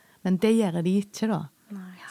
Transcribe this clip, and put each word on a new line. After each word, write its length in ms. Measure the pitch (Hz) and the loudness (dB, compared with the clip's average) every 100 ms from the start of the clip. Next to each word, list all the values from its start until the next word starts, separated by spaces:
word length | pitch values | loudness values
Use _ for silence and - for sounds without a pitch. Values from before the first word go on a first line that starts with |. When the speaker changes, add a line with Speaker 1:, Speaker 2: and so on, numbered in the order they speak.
| _ _ | _ _
Speaker 1:
Men 140 | 185 180 | -2 2
det 160 | 220 226 | 4 4
gjør 280 | 202 170 | 2 0
de 180 | 170 196 | 0 0
ikke 260 | 202 - 220 | -2 -4 -4
da. 200 | 165 143 _ - | -4 -6 _ -18
Speaker 2:
Nei. 100 | 196 185 180 - | -16 -16 -20 -8